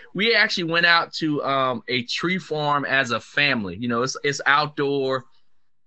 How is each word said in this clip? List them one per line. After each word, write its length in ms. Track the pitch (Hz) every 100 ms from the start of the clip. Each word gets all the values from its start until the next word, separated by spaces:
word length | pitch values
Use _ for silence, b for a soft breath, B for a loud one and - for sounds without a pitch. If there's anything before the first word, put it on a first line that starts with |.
| B
We 220 | 175 220 220
actually 300 | 214 - 165
went 200 | 170 170
out 280 | 170 156
to, 280 | - 160 143
um, 400 | 131 135 131 120 -
a 160 | 127
tree 340 | 123 - 170 185
farm 460 | - 151 147 143 135
as 260 | 135 123
a 80 | 113
family. 580 | - - 143 123 98 90
You 100 | 123
know, 160 | 117
it's, 140 | 131 -
it's 180 | 143 143 -
outdoor. 800 | 143 147 147 139 143 135 131 - - - - _ _